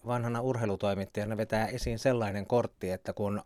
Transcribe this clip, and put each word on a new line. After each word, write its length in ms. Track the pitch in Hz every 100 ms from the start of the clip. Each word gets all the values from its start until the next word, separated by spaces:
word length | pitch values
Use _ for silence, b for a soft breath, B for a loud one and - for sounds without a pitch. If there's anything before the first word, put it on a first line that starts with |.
| 117
vanhana 340 | 123 117 117
urheilutoimittajana 960 | 131 123 110 95 104 98 95 107 104 107
vetää 300 | 110 110 113
esiin 320 | 123 127 113
sellainen 480 | 135 120 104 101 95
kortti, 440 | 120 110 - 92
että 220 | 92 -
kun 300 | - 101 101